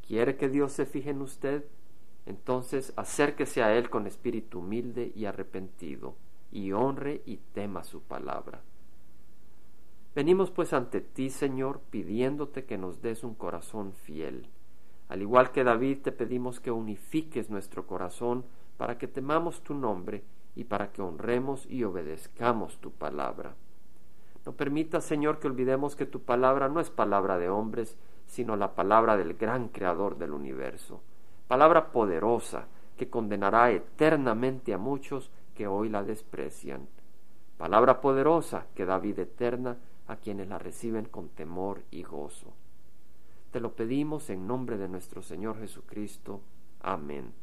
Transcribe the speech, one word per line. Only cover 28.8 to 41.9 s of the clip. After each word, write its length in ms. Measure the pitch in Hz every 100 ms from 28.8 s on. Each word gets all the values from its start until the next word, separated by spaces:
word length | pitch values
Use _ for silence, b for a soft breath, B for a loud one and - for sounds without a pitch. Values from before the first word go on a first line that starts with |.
| 92 107 113 104
del 180 | 82
gran 340 | 85 107 127 117
creador 480 | - 95 85 101 80
del 160 | 82
universo. 680 | 73 69 65 65 - - - - b b b -
Palabra 420 | 127 151 165 160
poderosa 760 | 127 107 82 101 117 - - - b b -
que 140 | 127
condenará 600 | 120 110 101 98 107 123
eternamente 1000 | 98 - - 151 156 131 110 131 131 117
a 60 | 95
muchos 540 | 113 139 - 139 - b b -
que 100 | 104
hoy 220 | 98 110
la 160 | 107
desprecian. 840 | 101 107 - - 71 - - 67 67 - - - - - - -
Palabra 420 | 82 104 127 123
poderosa 680 | 139 135 139 165 - 90 - -
que 100 | 92
da 140 | 95
vida 220 | 101 98
eterna 540 | 87 - 120 123 127 123 b b -
a 100 | 113
quienes 320 | - 101 95
la 100 | 92
reciben 480 | 92 - 117 110 104
con 240 | 113 85
temor 520 | - 80 87 95 95 -